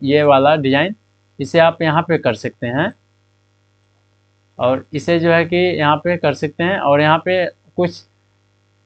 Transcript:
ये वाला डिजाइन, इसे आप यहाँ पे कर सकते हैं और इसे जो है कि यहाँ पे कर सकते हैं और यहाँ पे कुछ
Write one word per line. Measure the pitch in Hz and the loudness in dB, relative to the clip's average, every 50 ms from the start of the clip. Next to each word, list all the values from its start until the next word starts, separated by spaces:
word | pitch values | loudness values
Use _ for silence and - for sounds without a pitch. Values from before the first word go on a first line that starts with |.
| 139 | -2
ये | 135 143 151 | 0 2 2
वाला | 147 147 139 135 135 143 156 | 4 4 4 4 4 4 2
डिजाइन, | 156 139 135 135 139 160 190 214 - _ _ _ _ _ _ _ - | 2 2 0 0 0 0 -2 -6 -12 _ _ _ _ _ _ _ -12
इसे | 143 - - 170 | -10 -2 2 4
आप | 165 165 160 - | 4 4 2 0
यहाँ | 165 156 147 165 | -2 0 0 0
पे | 165 170 165 147 | 0 0 -2 0
कर | - 131 110 | 0 -2 -4
सकते | 104 - 120 - _ 127 120 | -4 -8 -12 -10 _ -8 -6
हैं | 123 139 170 220 - _ _ _ _ _ _ _ _ _ _ _ _ _ 101 101 101 101 _ _ _ _ _ _ _ _ _ _ _ _ _ _ _ - | -4 -4 -4 -4 -6 _ _ _ _ _ _ _ _ _ _ _ _ _ _ _ _ _ _ _ _ _ _ _ _ _ _ _ _ _ _ _ _ -4
और | 127 123 131 131 - _ | -2 -2 -2 -2 -6 _
इसे | 151 143 - - 170 170 | -10 -8 -2 -2 0 0
जो | 160 170 | 2 2
है | 165 170 165 | 2 2 0
कि | 165 175 | 0 0
यहाँ | 175 180 180 175 156 151 147 151 | 0 0 0 0 0 0 0 0
पे | 147 - 175 175 | 0 -2 -4 -4
कर | 175 - 147 135 | -2 -2 -4 -2
सकते | - 160 147 - - 170 | -2 -6 -8 -6 -4 -4
हैं | 180 196 190 | -2 -2 -2
और | - 143 143 143 | 0 0 2 2
यहाँ | 151 151 160 165 | 4 2 2 0
पे | 160 180 185 185 175 175 - _ _ _ _ | 0 -2 -2 -2 -2 -4 -6 _ _ _ _
कुछ | - 180 175 175 - - _ _ _ _ _ _ _ _ _ _ _ _ _ _ _ _ | -4 -4 -4 -4 -10 -20 _ _ _ _ _ _ _ _ _ _ _ _ _ _ _ _